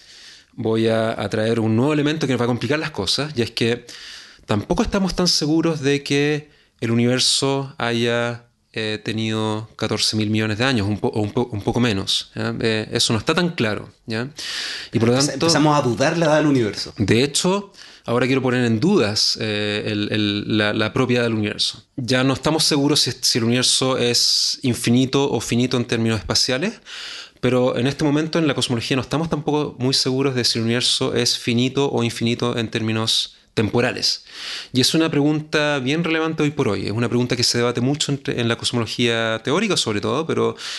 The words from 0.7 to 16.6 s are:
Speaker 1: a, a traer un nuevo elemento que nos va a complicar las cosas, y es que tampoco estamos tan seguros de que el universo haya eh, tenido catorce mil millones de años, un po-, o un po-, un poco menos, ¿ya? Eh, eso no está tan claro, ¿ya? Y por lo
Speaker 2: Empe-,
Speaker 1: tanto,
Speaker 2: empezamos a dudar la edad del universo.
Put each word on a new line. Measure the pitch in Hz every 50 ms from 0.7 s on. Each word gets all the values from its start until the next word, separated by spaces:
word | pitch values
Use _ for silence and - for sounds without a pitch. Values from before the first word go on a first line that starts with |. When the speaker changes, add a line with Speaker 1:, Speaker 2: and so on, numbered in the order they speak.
| 113 113 113 113
Speaker 1:
a, | 113 113 110 113 - -
a | 110 101
traer | 113 110 110 113 117 113
un | 110 110 110
nuevo | 113 127 147 151
elemento | 147 143 147 156 160 151
que | 127 127
nos | 113
va | 123
a | 120
complicar | 123 110 120 110 147 156
las | 160 156
cosas, | - - 95 - - - 143 151 147
y | 117
es | 113 110
que | - - 123 113 120 120 - - - - - - - - - - - - -
tampoco | - 110 104 - - 175 -
estamos | 220 - - 202 190 170 -
tan | - 180 175
seguros | - - 160 147 160 165 160 165 160 151
de | 131 139 143 139
que | 139 - 143 143 143 147 151 147 147 - _ _ _ _ _ -
el | 123 113
universo | 113 117 117 120 127 131 - - - - 139 139 139 139 139 135 143 -
haya | 120 117 120 117 117 117 117 120 120 120 117 117 - _ _ _ _ _
eh, | - 113 110 107 107 107 -
tenido | 117 107 110 110 110 110 110 110 110 107 107 110 - -
catorce | - 113 107 110 104 - - 110
mil | 107 107 107
millones | 107 107 110 110 107 107
de | 127
años, | 135 131 107 95
un | 104 107 92
po-, | - 120
o | - 113
un | 107 101
po-, | - 123 117 -
un | 113 101
poco | - 123 110 117
menos, | 123 120 101 95 95 - - - - - -
¿ya? | - 110 113 117 -
Eh, | - 113 110 110 107 -
eso | 113 117 - -
no | 120 107
está | - - 160
tan | 190 180 170
claro, | 170 - 117 110 101 101 104 107 - _ -
¿ya? | 120 110 110 123 147 - - - - - - - - - - - -
Y | - 117
por | 113 117
lo | 123
Speaker 2:
Empe-, | 135
Speaker 1:
tanto, | 143 143 131 135 160
Speaker 2:
empezamos | 165 165 147 151 151 147 147
a |
dudar | 135 123 113 - 135 156 165
la | 170 170
edad | 151 156
del | 151 147
universo. | 151 139 127